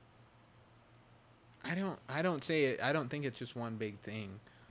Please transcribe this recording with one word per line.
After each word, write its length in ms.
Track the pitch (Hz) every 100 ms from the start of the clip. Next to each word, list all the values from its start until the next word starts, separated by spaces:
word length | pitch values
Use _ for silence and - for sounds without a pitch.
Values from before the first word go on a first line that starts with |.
| - - - - - - - - - - - - - - - -
I 100 | 151
don't, 240 | 175 196 - -
I 140 | 139
don't 200 | 180 156
say 220 | - 160
it, 160 | 135 120
I 100 | 123
don't 160 | 156 127
think 160 | 147
it's 140 | 139 -
just 160 | 120
one 220 | 120 117 110
big 220 | 110 101
thing. 400 | 107 110 101 98 - - -